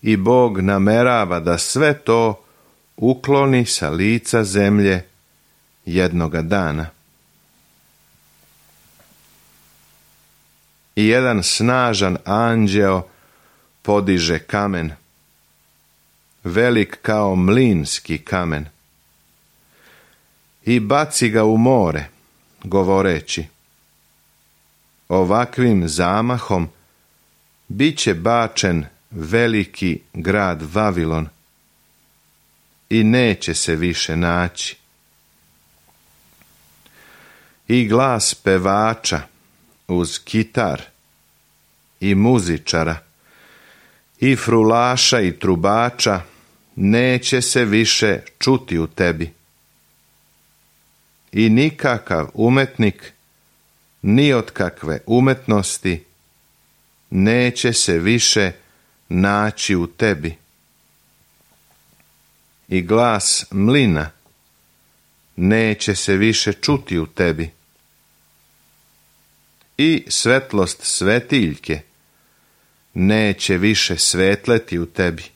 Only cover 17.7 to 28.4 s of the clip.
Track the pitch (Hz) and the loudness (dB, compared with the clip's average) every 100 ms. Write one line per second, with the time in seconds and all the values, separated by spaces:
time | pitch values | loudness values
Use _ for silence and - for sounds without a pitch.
17.7 | 92 71 - - 78 - 95 87 76 76 | 2 -2 -8 -8 -10 -4 -4 -2 -6 -8
18.7 | _ _ _ _ _ _ _ _ _ _ | _ _ _ _ _ _ _ _ _ _
19.7 | _ _ _ _ _ _ _ _ _ - | _ _ _ _ _ _ _ _ _ 0
20.7 | 120 104 139 151 - 120 110 110 110 120 | 0 2 -2 0 -2 0 2 2 4 4
21.7 | 131 90 76 73 _ _ _ _ _ 95 | 4 2 -2 -8 _ _ _ _ _ -4
22.7 | 98 92 95 95 80 - - 78 _ _ | 0 2 2 0 -2 -6 -10 -10 _ _
23.7 | _ _ _ _ _ _ _ _ _ _ | _ _ _ _ _ _ _ _ _ _
24.7 | _ _ _ _ 92 90 107 123 - 123 | _ _ _ _ 0 2 2 0 0 2
25.7 | 101 85 78 90 101 117 123 - 95 82 | 2 0 0 0 0 -2 -4 -2 -2 -2
26.7 | _ _ _ _ _ _ _ _ _ _ | _ _ _ _ _ _ _ _ _ _
27.7 | 101 147 151 - 85 92 117 | -2 -2 0 -2 0 0 0